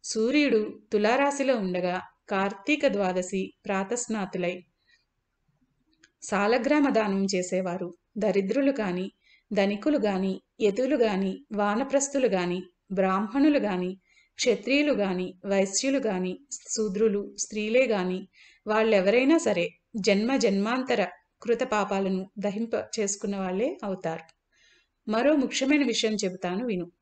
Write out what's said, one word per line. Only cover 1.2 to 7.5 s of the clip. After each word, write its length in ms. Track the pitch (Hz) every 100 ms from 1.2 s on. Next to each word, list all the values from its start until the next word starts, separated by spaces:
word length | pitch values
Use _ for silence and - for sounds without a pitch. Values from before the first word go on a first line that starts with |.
| 285 285 262 247
ఉండగా 460 | 190 180 180 180 - _ -
కార్తీక 580 | 196 196 208 - 294 285
ద్వాదశి 680 | 202 190 185 180 190 190 _ -
ప్రాతస్నాతులై 960 | 190 196 240 - 220 185 190 175 180 - _ _ _ _ _ _ _ _ _ _ _ _ _ _ _
సాలగ్రామ 680 | - 196 202 247 233 294 277
దానం 360 | 220 214 196 196 190
చేసేవారు 580 | 180